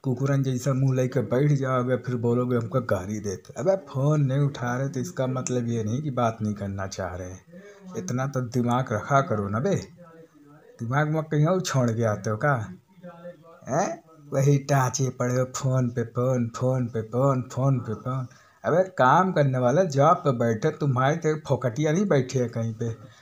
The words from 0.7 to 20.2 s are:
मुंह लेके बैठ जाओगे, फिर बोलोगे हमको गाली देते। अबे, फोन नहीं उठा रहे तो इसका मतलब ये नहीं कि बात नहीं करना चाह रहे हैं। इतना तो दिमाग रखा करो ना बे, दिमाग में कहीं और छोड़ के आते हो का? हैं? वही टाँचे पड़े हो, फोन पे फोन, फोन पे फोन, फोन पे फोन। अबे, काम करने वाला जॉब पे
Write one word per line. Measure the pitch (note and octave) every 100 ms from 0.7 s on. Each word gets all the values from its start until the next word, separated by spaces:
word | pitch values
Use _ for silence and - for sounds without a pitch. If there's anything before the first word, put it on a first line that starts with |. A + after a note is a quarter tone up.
मुंह | C3 C3+ B2+
लेके | B2+ C3
बैठ | G#2+ B2 D3
जाओगे, | C#3 C3 B2+ B2 B2
फिर | B2 B2
बोलोगे | A#2+ A#2+ B2 A#2+
हमको | A2+ C3
गाली | A#2 G2 F#2 G#2+
देते। | G2+ F#2 - -
अबे, | D#3 F#3+
फोन | - C3 C#3+ D3+
नहीं | C3+ C3+
उठा | C#3+ C#3 B2 B2
रहे | C3+
तो | C3+
इसका | A#2+ - B2+
मतलब | B2+ B2+ B2 A#2
ये | A#2
नहीं | G#2 B2
कि | D3+
बात | B2 A#2 A2
नहीं | G#2+
करना | G2+ G2+ G2 F#2+
चाह | - F#2 F2+
रहे | F2+
हैं। | F#2 _ F3 - - F#3 -
इतना | - B2 C3+
तो | C3+
दिमाग | B2 B2 A#2+ A#2+ C3
रखा | G#2 - C#3
करो | C3+ G#2+ G2+
ना | G#2+
बे, | F3+ D3+ - - - - - - - - - -
दिमाग | A#2 C3+ D3+
में | D#3
कहीं | D3+ D3+ D#3
और | F#3+
छोड़ | F#3 C3+ A#2+
के | A#2
आते | A2+ G#2 A2+
हो | G#2+
का? | D3 C3 F#2+ - _ - - - F3 D3+ D#3+ - -
हैं? | C#3+ G#3+ E4+ _ - C#3+
वही | C3+ C#3 C#3
टाँचे | C#3 C#3 B2+ - C3
पड़े | - B2 B2
हो, | B2+
फोन | - C3+ C3 B2
पे | A#2+
फोन, | A#2 B2 B2+ B2+ A#2 -
फोन | B2+ C3 A#2+
पे | A#2
फोन, | A2 A#2+ C#3 B2+ A2+
फोन | - C3+ B2+
पे | A2+
फोन। | G#2 B2 C3 B2 - _ _ G#2+
अबे, | D#3+
काम | F#3 - B2+ D#3 F#3
करने | E3+ C#3 C3
वाला | B2 D3+
जॉब | F#3 C3+ D3
पे | E3+